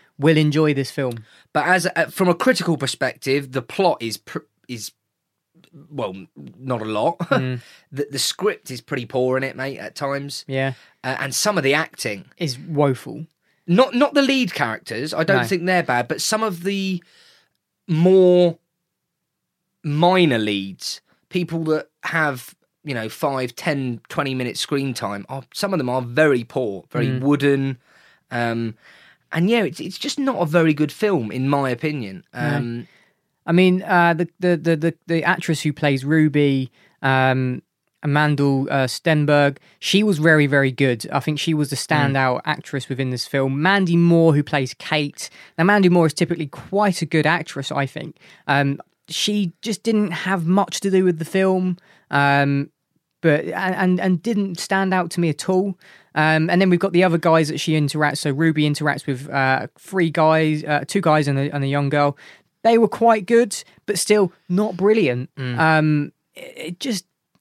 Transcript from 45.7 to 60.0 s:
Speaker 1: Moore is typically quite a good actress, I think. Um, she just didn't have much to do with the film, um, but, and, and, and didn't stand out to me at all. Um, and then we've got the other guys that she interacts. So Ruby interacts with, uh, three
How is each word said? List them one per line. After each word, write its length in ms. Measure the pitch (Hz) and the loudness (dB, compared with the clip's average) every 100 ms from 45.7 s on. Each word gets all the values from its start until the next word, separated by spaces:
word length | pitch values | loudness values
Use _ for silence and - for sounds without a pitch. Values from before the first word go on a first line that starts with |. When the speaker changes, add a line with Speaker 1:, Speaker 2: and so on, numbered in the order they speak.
| 208 185 | 6 6
Speaker 1:
Moore 180 | 175 160 | 6 4
is 80 | |
typically 320 | - 170 165 151 | 2 -2 -2 -6
quite 540 | - - 196 208 175 | -10 -6 0 0 0
a 40 | 156 | 0
good 200 | 160 147 | 0 2
actress, 440 | 170 - - 135 | 0 -2 -10 -6
I 160 | 143 139 | -4 -4
think. 300 | - 143 - - - - | -6 -14 -16 -20 -14 -2
Um, 320 | 139 139 139 - _ _ | 0 0 -2 -10 _ _
she 440 | 165 - 208 180 - | -6 -2 -2 -2 -6
just 200 | 233 208 | -8 -4
didn't 260 | 226 214 202 | 0 0 0
have 360 | 165 185 190 160 | -4 -4 -2 0
much 340 | 190 190 - | 0 0 -4
to 100 | 196 | 0
do 140 | 190 | 2
with 140 | 185 165 | 2 0
the 40 | |
film, 540 | 165 196 190 190 185 180 _ _ _ | -2 0 2 0 -2 -4 _ _ _
um, 600 | 143 143 143 139 139 143 _ _ _ _ _ | 0 2 4 2 0 -2 _ _ _ _ _
but, 220 | 165 151 | 2 2
and, 300 | 160 180 190 185 | 0 -4 -4 0
and, 240 | 185 180 | 0 2
and 220 | 190 175 | 0 0
didn't 360 | 226 208 196 175 | -2 -2 -4 -6
stand 340 | - 190 190 | -4 -2 0
out 180 | 185 170 | -2 -2
to 80 | - | -2
me 80 | 170 | -2
at 200 | 147 - | -2 0
all. 300 | 185 202 180 - - _ 156 | 0 0 -6 -16 -20 _ 0
Um, 320 | 156 156 165 | 2 2 2
and 100 | 175 | 2
then 100 | 190 | 4
we've 100 | 175 | 2
got 120 | 196 | 2
the 120 | 175 | 2
other 140 | 185 165 | 2 2
guys 300 | 165 165 151 | 4 4 2
that 100 | 147 | -2
she 140 | - | -2
interacts. 440 | 156 147 151 147 143 | 0 0 0 -2 0
So 140 | 151 | -4
Ruby 300 | 135 165 151 151 | 0 2 2 0
interacts 380 | 147 151 - - | 0 -2 -4 -6
with, 220 | 127 143 | -8 -4
uh, 380 | 139 131 131 - - | -2 2 0 -2 -14
three 320 | - 190 | -6 -2